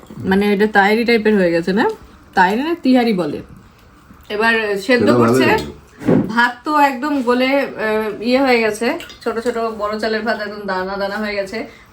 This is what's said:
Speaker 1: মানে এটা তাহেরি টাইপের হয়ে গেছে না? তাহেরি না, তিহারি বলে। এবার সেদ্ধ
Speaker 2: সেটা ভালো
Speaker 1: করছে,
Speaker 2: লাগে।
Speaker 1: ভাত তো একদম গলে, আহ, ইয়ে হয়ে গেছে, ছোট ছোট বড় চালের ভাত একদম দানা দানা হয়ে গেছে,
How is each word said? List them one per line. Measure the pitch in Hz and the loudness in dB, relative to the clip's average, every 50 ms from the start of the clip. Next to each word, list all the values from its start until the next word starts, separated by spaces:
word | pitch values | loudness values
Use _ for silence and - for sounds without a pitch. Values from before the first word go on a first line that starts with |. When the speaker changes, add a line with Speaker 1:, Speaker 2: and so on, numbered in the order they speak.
| - - - - | -20 -18 -14 -8
Speaker 1:
মানে | 113 185 190 196 208 208 | -2 0 2 2 2 2
এটা | 208 190 214 | 2 2 0
তাহেরি | 214 214 202 190 202 214 233 233 | 2 4 4 4 4 2 2 2
টাইপের | 226 233 220 214 220 214 | 2 2 2 2 2 2
হয়ে | 196 185 170 | 2 2 2
গেছে | 170 165 170 190 | 0 0 0 0
না? | 185 214 349 440 427 - - - - - - - - | 0 0 0 0 -2 -6 -12 -20 -20 -20 -20 -2 2
তাহেরি | 202 180 185 208 240 | 2 4 4 2 0
না, | 294 330 339 330 | -2 -2 -4 -2
তিহারি | - 262 254 247 233 233 | 2 2 4 4 4 2
বলে। | 208 180 160 147 - - - - - - - - - _ - - - - - - - - - - | 0 0 -2 -4 -6 -8 -12 -16 -20 -20 -20 -20 -20 _ -20 -20 -20 -20 -20 -20 -20 -20 -14 -8
এবার | 208 208 226 226 226 | -4 -2 0 0 0
সেদ্ধ | 220 220 208 202 196 | 0 0 -2 -4 -4
Speaker 2:
সেটা | - 262 247 240 208 - | 0 2 2 4 4 4
ভালো | 247 240 117 - | 4 4 4 4
Speaker 1:
করছে, | 127 - - | 4 4 4
Speaker 2:
লাগে। | - - - - - - - - - - - - - - - - 190 | 2 2 0 -2 -6 -12 -16 -20 -20 -20 -6 -2 0 2 2 0 0
Speaker 1:
ভাত | 220 233 240 247 247 - - | 0 0 0 0 -2 -4 -4
তো | 311 302 294 | -2 2 2
একদম | 285 277 262 240 277 302 285 277 | 2 2 2 -2 -4 -2 -2 0
গলে, | 233 240 247 254 254 262 277 277 | 0 0 0 2 2 2 2 0
আহ, | 254 196 - - 214 220 214 214 220 214 190 - | 0 -2 -4 -6 -4 -2 -2 -2 -2 -4 -6 -6
ইয়ে | 208 240 247 269 | -2 0 2 2
হয়ে | 277 262 247 226 | 4 2 2 2
গেছে, | 226 214 214 - 233 247 330 339 - - - - - | 2 0 -2 -2 -2 -2 -4 -4 -8 -14 -18 -10 -8
ছোট | 240 214 226 | -6 -6 -4
ছোট | 233 247 233 233 | -4 -4 -4 -4
বড় | 226 226 214 208 208 208 214 214 | -4 -4 -4 -6 -6 -6 -4 -4
চালের | 226 220 220 214 | -4 -4 -4 -2
ভাত | 220 233 214 214 | -2 -4 -4 -4
একদম | 208 202 208 208 202 | -6 -8 -10 -10 -8
দানা | 190 185 185 185 190 196 | -6 -6 -4 -6 -6 -6
দানা | 196 196 196 202 | -6 -6 -6 -4
হয়ে | 214 214 208 202 | -6 -6 -6 -4
গেছে, | 202 196 196 233 226 294 - - - - - | -6 -6 -6 -8 -10 -10 -12 -16 -20 -20 -20